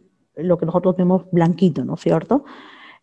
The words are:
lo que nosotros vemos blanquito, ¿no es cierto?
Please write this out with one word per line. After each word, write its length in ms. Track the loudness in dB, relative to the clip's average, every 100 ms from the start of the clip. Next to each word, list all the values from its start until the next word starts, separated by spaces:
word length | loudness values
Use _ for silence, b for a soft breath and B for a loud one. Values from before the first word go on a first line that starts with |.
| _ _ _
lo 240 | -10 -2 -2
que 80 | 0
nosotros 300 | -2 -2 0
vemos 340 | 0 0 0
blanquito, 540 | 2 2 2 0 0
¿no 100 | -6
es 60 | -6
cierto? 440 | -2 -2 0 -2 B B B B B B